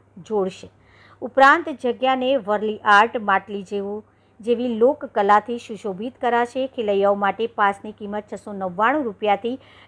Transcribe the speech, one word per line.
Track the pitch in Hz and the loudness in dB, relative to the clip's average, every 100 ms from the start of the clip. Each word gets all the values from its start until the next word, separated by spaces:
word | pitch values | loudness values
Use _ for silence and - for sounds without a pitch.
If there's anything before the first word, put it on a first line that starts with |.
| _ - 165 | _ -20 -6
જોડશે. | 214 185 180 - _ _ _ - - | -2 -2 -6 -18 _ _ _ -20 -14
ઉપરાંત | 247 269 269 320 330 | -4 6 6 6 0
જગ્યાને | 262 247 240 262 262 254 269 | -4 -4 -2 0 0 0 -2
વરલી | 190 208 214 214 | 0 -2 -2 -2
આર્ટ, | 214 202 233 247 | 4 6 6 0
માટલી | 202 190 190 202 | 0 0 -2 -10
જેવું, | 185 202 196 208 - _ _ - | -8 -8 -6 -10 -14 _ _ -10
જેવી | 214 233 247 | -4 -2 -2
લોકકલાથી | 220 240 294 262 - 202 208 208 240 | 2 2 2 -4 0 4 4 2 -8
સુશોભિત | - 208 214 180 233 - | -10 -10 -10 -8 -10 -6
કરાશે. | 240 233 240 262 262 | -2 0 -2 -4 -6
ખેલૈયાઓ | - 214 196 202 202 | -4 -2 2 2 2
માટે | 202 190 226 | 0 -2 -6
પાસની | - 202 196 214 | 0 0 0 -10
કિંમત | 208 208 208 208 | -14 -10 -10 -10
છસો | 202 - | -14 -12
નવ્વાણું | 202 190 175 220 302 | -8 -6 0 0 0
રૂપિયાથી | 247 190 208 196 233 262 - - | -4 -4 -2 0 -2 -10 -14 -20